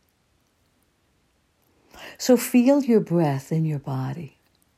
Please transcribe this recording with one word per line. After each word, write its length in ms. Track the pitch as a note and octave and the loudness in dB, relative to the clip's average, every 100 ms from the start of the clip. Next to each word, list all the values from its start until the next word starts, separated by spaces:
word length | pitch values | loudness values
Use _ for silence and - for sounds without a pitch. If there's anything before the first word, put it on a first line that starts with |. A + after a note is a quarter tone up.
| _ _ _ _ _ _ _ _ _ _ _ _ _ _ _ _ _ _ _ - - - | _ _ _ _ _ _ _ _ _ _ _ _ _ _ _ _ _ _ _ -20 -20 -6
So 180 | - A#3+ | 0 2
feel 480 | - B3 A#3+ C#4+ | 2 2 4 2
your 160 | C4 A3 | 2 0
breath 500 | E3 E3+ D3+ C3+ - | 2 0 0 -2 -4
in 140 | D#3+ | -4
your 160 | D#3+ C#3+ | -2 -4
body. 580 | C#3 C3 C3 C3+ C#3+ - _ _ _ | -6 -8 -8 -10 -14 -20 _ _ _